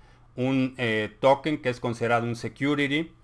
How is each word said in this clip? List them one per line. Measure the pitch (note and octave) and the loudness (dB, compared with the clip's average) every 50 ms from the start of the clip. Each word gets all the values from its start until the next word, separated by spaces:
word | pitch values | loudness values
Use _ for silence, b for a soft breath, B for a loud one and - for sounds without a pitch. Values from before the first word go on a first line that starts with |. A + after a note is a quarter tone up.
| b b b b b b - | b b b b b b -6
Un, | - B2 C3 C3+ C3+ C3 B2+ C3 - | -4 -2 0 2 2 0 0 -2 -2
eh, | B2 A#2 A2 G#2+ G#2+ G2+ - - | -2 0 0 0 -2 -2 -4 2
token | - C3+ C3+ C3+ - D#3+ D3+ D3 | 4 4 4 4 2 -2 -4 -2
que | - B2+ | -2 -4
es | B2 - | -4 -2
considerado | - B2 A#2 A2+ A#2+ A2+ A#2 A#2 A#2 | -4 -4 -2 -2 0 2 2 2 0
un | A#2+ A#2 | -2 -4
security, | A#2 - A2+ A2 - C3+ C#3 D3 C#3+ C#3+ C3+ C#3 D3+ E3 D#3+ - b | -6 -8 -10 -6 -4 -2 0 0 0 0 0 0 -2 -2 -4 -10 b